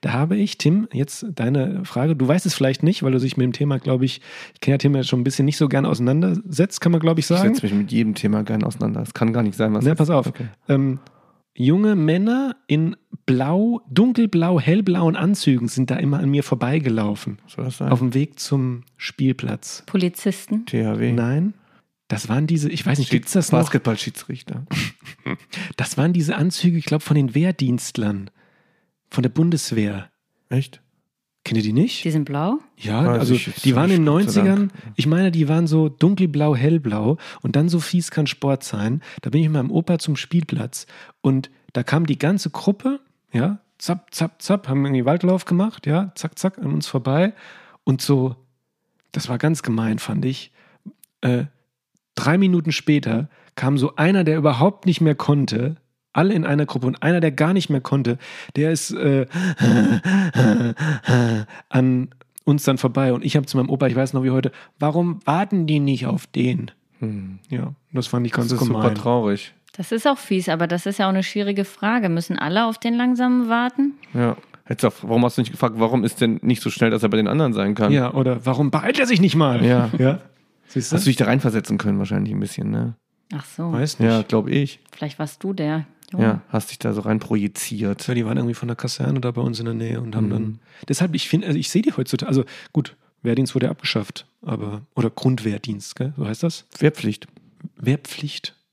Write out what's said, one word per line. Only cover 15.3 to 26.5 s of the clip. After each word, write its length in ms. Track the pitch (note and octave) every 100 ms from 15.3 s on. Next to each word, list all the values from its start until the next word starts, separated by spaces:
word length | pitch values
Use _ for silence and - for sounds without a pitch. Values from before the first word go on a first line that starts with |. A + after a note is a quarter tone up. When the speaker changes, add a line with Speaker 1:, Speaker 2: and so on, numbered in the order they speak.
| G3+ - B2+ A#2
Speaker 1:
sind 220 | - B2
da 60 | B2+
immer 240 | C#3 C#3+
an 100 | C#3
mir 140 | C#3+
vorbeigelaufen. 960 | C#3 B2 A#2+ D#3 C3 A2+ G#2 G#2 - G2+ _
Speaker 2:
Soll 180 | - B2+
das 140 | -
sein? 120 | C#3
Speaker 1:
Auf 60 | B2+
dem 140 | B2+
Weg 260 | B2+ D3 -
zum 440 | - C#3+ B2+ B2 - _
Spielplatz. 880 | - - C3 B2+ B2 A2 - - -
Speaker 3:
Polizisten? 800 | G3 F3+ F3 G3+ F#3+ - G#3+ A#3
Speaker 2:
T 180 | A2+ A2
H 140 | G#2+
W. 120 | A#2
Speaker 1:
Nein. 440 | A#2+ A#2 C#3 F#3 - _ _ _ _ _
Das 200 | G#2 A2
waren 160 | A#2+ D3+
diese, 220 | E3 D3
ich 160 | D3+ -
weiß 140 | C#3+
nicht, 80 | C3
Speaker 2:
Schieds-, 120 | A#3+
Speaker 1:
gibt's 80 | -
das 180 | G3 E3
noch? 80 | B2+
Speaker 2:
Basketballschiedsrichter. 1040 | D3 B2+ - A2 - - - C3 - B2 C#3
Speaker 1:
<laughs> 640 | - A#2 - - - - - _ - G3 -
Das 220 | - -
waren 160 | D3+
diese 220 | F3 D3+ -
Anzüge, 420 | E3